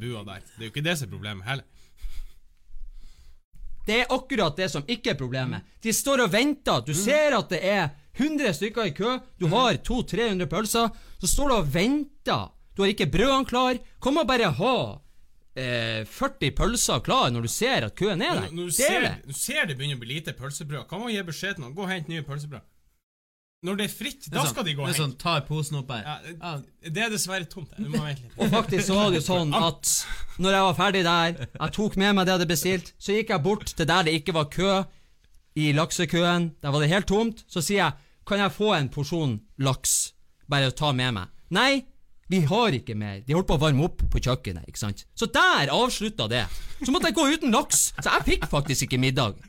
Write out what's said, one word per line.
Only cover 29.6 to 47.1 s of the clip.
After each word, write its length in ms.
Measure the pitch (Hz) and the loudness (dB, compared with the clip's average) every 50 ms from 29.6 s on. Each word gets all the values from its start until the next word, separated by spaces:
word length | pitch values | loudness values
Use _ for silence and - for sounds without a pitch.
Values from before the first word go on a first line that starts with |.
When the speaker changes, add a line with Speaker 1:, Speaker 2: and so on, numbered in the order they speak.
| 165 170 | 2 2
Speaker 2:
at 380 | 160 - - - - - - - - - - - - - | 0 0 -2 0 0 0 0 -4 -6 -4 -4 -6 -4 0
når 120 | 175 190 | 2 4
jeg 120 | 196 196 190 | 4 6 6
var 120 | 190 165 | 4 4
ferdig 280 | - 180 202 190 196 180 | 4 2 2 4 4 4
der, 440 | 170 170 170 165 170 170 156 127 - - - | 4 4 4 2 2 0 -2 -8 -10 -6 -6
jeg 120 | 151 160 - | -6 -4 -2
tok 240 | - 214 202 - 190 | 0 0 0 2 2
med 180 | 190 208 208 | 4 4 4
meg 100 | 196 185 | 4 4
det 60 | 180 | 4
jeg 80 | 185 180 | 4 2
hadde 140 | 175 160 175 | 2 2 0
bestilt, 400 | 147 - 180 190 180 175 - - - | 0 2 0 0 -2 -4 -8 -18 -12
så 140 | - - | -4 0
gikk 160 | 202 214 226 220 | 0 0 0 0
jeg 160 | 220 175 135 | 0 0 2
bort 220 | 185 208 208 - | 2 0 0 -2
til 200 | - - - 165 | -8 -4 -2 0
der 180 | 151 165 185 185 | 2 4 4 4
det 100 | 156 160 160 151 | 4 2 0 0
ikke 100 | - 175 | 0 0
var 120 | 165 151 | 0 0
kø 400 | 143 - 170 180 196 196 190 196 - - - - _ _ _ _ _ _ - _ _ _ 151 | 0 0 0 2 2 2 2 0 -2 -8 -20 -20 _ _ _ _ _ _ -20 _ _ _ 0
i 160 | 151 151 147 | 2 4 4
laksekøen. 840 | 151 160 - - - 175 170 - 170 175 175 175 175 175 165 147 - | 4 2 0 0 -2 -2 0 2 2 4 4 4 2 0 -2 -4 -6
Der 100 | - 147 | -4 -2
var 80 | 139 147 | 0 2
det 100 | 151 147 | 2 2
helt 180 | 175 202 190 - | 2 2 2 2
tomt. 360 | 190 208 226 226 226 - - _ | 2 2 2 0 -2 -6 -16 _
Så 100 | - 185 | -6 -6
sier 220 | 151 - 202 202 175 | -2 0 2 2 2
jeg, 100 | 156 139 - - _ _ _ - | 2 0 -4 -14 _ _ _ -6
«Kan 120 | - 208 196 | -4 -2 0
jeg 120 | 202 190 | 0 0
få 260 | - - 208 214 202 165 | 0 0 0 2 2 2
en 80 | 143 123 | 0 -2
porsjon 520 | - 147 139 - 175 170 156 135 113 101 - _ - - | -4 -6 -6 -4 -2 -2 0 0 -2 -2 -6 _ -8 -2
laks? 540 | 135 135 127 - - - - - - - - _ - - - _ - - | 0 0 0 0 -2 -2 0 0 -2 -4 -8 _ -20 -20 -20 _ -8 -4
Bare 240 | 143 143 135 131 | 0 0 0 0
ta 220 | 123 - 156 151 135 | 0 0 -2 0 0
med 180 | 127 127 127 120 | 0 0 -2 -2
meg.» 140 | 98 90 - - - - - | -4 -6 -10 -14 -20 -12 -4
«Nei, 340 | 160 190 240 269 277 277 - - - - - - - - _ - | 0 2 4 4 2 0 -2 -6 -18 -20 -20 -20 -20 -20 _ 0
vi 120 | 175 190 | 2 2
har 280 | 165 135 180 220 240 214 | 4 4 4 4 2 2
ikke 240 | 156 117 - - 113 | 2 0 -4 -6 -6
mer.» 260 | 107 107 104 98 98 110 127 | -6 -6 -6 -8 -10 -4 0
De 60 | 147 | 0
holdt 140 | 175 190 - | 0 2 2
på 100 | 185 143 | 2 4
å 20 | |
varme 240 | 151 156 143 127 151 | 4 4 4 4 2
opp 140 | 175 - - - - | 2 0 0 0 2
på 120 | - - | 2 2
kjøkkenet, 460 | - 113 - - - 104 90 85 69 - | 2 0 0 0 -2 -8 -10 -10 -12 -12
ikke 80 | - - | -10 -6
sant? 260 | - 104 98 - - - _ | -6 -6 -6 -8 -12 -18 _
Så 100 | - 233 226 | -4 -4 0
der 380 | 233 285 349 370 339 226 147 135 | 2 4 4 6 4 4 2 2
avslutta 600 | 139 175 233 254 - - 196 220 214 - 123 104 | 2 2 2 2 0 -2 -4 -4 -4 -4 -4 -2
det. 180 | 120 123 107 - - - - - - - | 0 -2 -2 -2 -4 -6 -6 -8 -8 -4
Så 100 | 285 - 269 | -2 0 0
måtte 140 | 359 - | 2 2
jeg 80 | 339 | 2